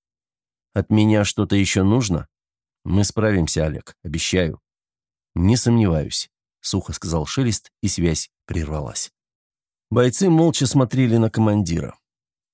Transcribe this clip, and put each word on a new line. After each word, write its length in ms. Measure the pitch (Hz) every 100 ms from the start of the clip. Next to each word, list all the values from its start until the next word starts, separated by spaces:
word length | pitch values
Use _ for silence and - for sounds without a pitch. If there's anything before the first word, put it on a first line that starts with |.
| _ _ _ _ _ _ _
"От 160 | 101 -
меня 340 | 107 107 107 101
что-то 300 | - 98 101
ещё 280 | 92 101
нужно?" 440 | 95 123 107 80 - _ _ _ _ _
"Мы 200 | - 92
справимся, 640 | 101 - 107 98 80 82 78
Олег, 300 | 69 - -
обещаю". 560 | 80 80 - 92 82 - _ _ _ _ _ _ _ 85
"Не 200 | 92 120
сомневаюсь", — 760 | 117 117 104 78 71 - - _ _ _
сухо 320 | - 98 -
сказал 320 | - - 82 71
Шелест, 460 | - 123 101 _ -
и 60 | 101
связь 440 | - 82 80 - _ -
прервалась. 680 | 82 73 76 64 - - _ _ _ _ _ _ _ -
Бойцы 380 | 117 123 - 190
молча 360 | 160 165 - 131
смотрели 520 | 139 123 127 123 117
на 120 | 110
командира. 680 | - 110 104 85 82 64 - _ _ _ _ _